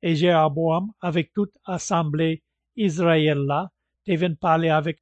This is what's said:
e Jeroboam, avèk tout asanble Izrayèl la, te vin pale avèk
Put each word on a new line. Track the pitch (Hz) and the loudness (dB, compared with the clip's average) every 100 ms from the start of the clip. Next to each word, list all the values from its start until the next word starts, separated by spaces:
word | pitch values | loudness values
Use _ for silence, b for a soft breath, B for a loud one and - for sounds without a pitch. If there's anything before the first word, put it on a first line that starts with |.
e | - | -2
Jeroboam, | 160 175 170 156 147 165 165 196 - | 0 2 4 2 0 0 0 -4 -8
avèk | 180 165 156 | -4 -4 -4
tout | - 202 _ | -4 -4 _
asanble | - 180 - 175 160 147 160 160 _ _ _ - | -10 -8 -2 -2 0 0 -2 -2 _ _ _ -2
Izrayèl | 208 160 170 165 151 147 139 | -2 2 2 4 4 0 0
la, | 143 180 _ _ _ | -2 -4 _ _ _
te | - 170 | -6 -2
vin | 180 156 | -2 -2
pale | 180 160 165 | 2 2 2
avèk | 156 156 156 | 0 -2 -8